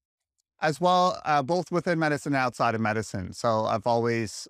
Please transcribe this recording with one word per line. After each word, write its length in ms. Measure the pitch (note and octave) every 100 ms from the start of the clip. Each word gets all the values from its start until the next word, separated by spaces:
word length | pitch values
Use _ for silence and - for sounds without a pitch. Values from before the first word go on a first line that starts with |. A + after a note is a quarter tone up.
| _ _ _ _ _ _
as 200 | D#3 D3+
well, 400 | F3+ F3+ F3+ -
uh, 180 | - D3
both 300 | C3 F3+ D#3+
within 260 | F3 F3+ E3
medicine 340 | D#3 C#3+ D3+
and 80 | C#3
outside 360 | B2+ - A#2+ A2+
of 40 |
medicine. 520 | A2 G#2+ G#2+ G#2 F2+
So 320 | - A#2+ A2
I've 240 | A2 A2 A#2+
always, 580 | A#2 A#2 A2+ G#2+ -